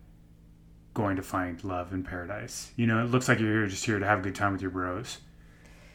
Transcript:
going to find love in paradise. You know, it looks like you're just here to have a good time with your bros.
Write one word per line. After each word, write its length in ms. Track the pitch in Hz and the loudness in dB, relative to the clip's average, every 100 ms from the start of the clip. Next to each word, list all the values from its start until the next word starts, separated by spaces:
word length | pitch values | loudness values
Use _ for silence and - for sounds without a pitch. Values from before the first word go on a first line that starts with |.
| - - - - - - - - - - | -20 -20 -20 -20 -20 -20 -20 -20 -8 -2
going 200 | 101 92 | 0 0
to 40 | |
find 420 | 92 95 90 85 | -2 -2 -2 -4
love 300 | 98 90 87 | -4 -4 -4
in 100 | 95 | -4
paradise. 680 | 87 90 87 104 117 - - - | -4 -6 -8 -8 -8 -10 -8 2
You 120 | 117 | 4
know, 160 | 113 | 4
it 80 | 120 | 4
looks 180 | 123 127 | 4 4
like 100 | 113 | 4
you're 280 | 110 110 104 | 4 2 2
just 180 | 98 - | -2 0
here 140 | 101 | 2
to 60 | 98 | 4
have 140 | 104 | 2
a 20 | |
good 100 | 98 92 | 0 0
time 160 | 101 | 0
with 80 | 95 | 0
your 80 | 95 | -2
bros. 480 | 92 90 92 - - - - - - - - - | -4 -4 -4 -8 -12 -18 -20 -20 -20 -20 -20 -20